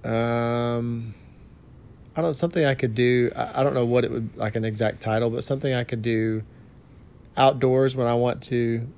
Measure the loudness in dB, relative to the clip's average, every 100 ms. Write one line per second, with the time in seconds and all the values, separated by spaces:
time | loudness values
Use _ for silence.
0 | -2 -2 0 0 0 -2 -2 -2 -4 -6
1 | -8 -14 -20 -20 -20 -20 -20 -20 -20 -20
2 | -10 -4 -2 0 0 2 2 2 0 2
3 | 4 4 2 -2 -4 0 0 2 2 2
4 | 0 -4 -6 -4 -4 -2 -4 0 -2 -2
5 | -2 0 0 -2 -4 -2 -2 -2 -4 -4
6 | -2 0 0 -4 -6 -18 -20 -20 -20 -20
7 | -20 -20 -12 4 4 4 2 4 2 2
8 | 0 2 2 -2 -4 0 0 -2 -6